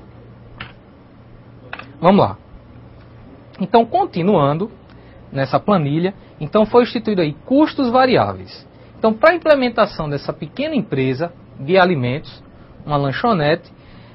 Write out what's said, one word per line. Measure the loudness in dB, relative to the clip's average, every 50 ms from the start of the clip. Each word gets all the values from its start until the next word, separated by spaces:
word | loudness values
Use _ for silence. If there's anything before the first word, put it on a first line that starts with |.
| -20 -20 -20 -20 -20 -20 -20 -20 -20 -20 -20 -18 -18 -18 -20 -20 -20 -20 -20 -20 -20 -20 -20 -20 -20 -20 -20 -20 -20 -20 -20 -20 -20 -18 -18 -18 -18 -20 -10 0
Vamos | 2 4 4 4
lá. | 4 2 -2 -8 -16 -20 -20 -20 -20 -20 -20 -20 -20 -20 -20 -20 -20 -20 -20 -20 -20 -20 -20 -20 -20 -20 -10 -10
Então, | -6 2 2 2 2
continuando | 2 0 -2 -2 -2 -2 -2 0 2 2 4 2 2 0 -2 -4 -8 -10 -16 -20 -20 -20 -20 -20 -20 -20 -20 -20 -10
nessa | -6 -6 -4 -2 -2 -2
planilha, | 0 2 0 0 0 0 -2 -2 -2 -2 -4 -8 -14 -20 -16 -14
então | -10 -2 0 0 0
foi | 4 4 2 2
instituído | 2 -2 -6 -4 -2 0 0 0
aí | -2 -2 -6 -4
custos | 0 2 2 2 2 0 -2 -2 0
variáveis. | 2 2 2 4 2 2 2 0 -4 -8 -12 -16 -18 -20 -20 -20 -20 -20 -20 -20 -8 -2 -2
Então, | -2 0
pra | 4 4 2 2
implementação | 2 2 2 2 2 2 0 0 0 0 0 -2 -6 -6 -6
dessa | -6 -6 -6 -8 -10
pequena | -10 -12 -12 -8 -8 -6 -4 -4
empresa | -4 -4 -4 -4 -2 -2 -2 -2 -4 -6 -8 -8 -14 -20 -20 -18 -12
de | -4 0 2
alimentos, | 2 4 2 2 0 -2 -4 -4 -6 -8 -14 -18 -20 -20 -20 -20 -20 -20 -20 -20 -18 -8
uma | -4 -2
lanchonete, | -2 -2 -2 -4 -2 -2 0 0 0 0 0 0 -2 -4 -10 -20 -20 -20 -20 -20 -20 -20 -20